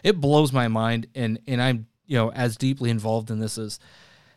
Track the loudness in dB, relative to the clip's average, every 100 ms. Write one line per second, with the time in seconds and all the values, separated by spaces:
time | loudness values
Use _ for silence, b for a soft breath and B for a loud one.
0 | 0 2 4 6 4 2 0 0 0 -2
1 | -4 -4 -4 -4 -4 0 0 -2 -6 _
2 | -4 0 0 0 -2 -2 -2 0 0 -2
3 | -2 -2 -4 -6 -6 -6 -10 -12 b b
4 | b b b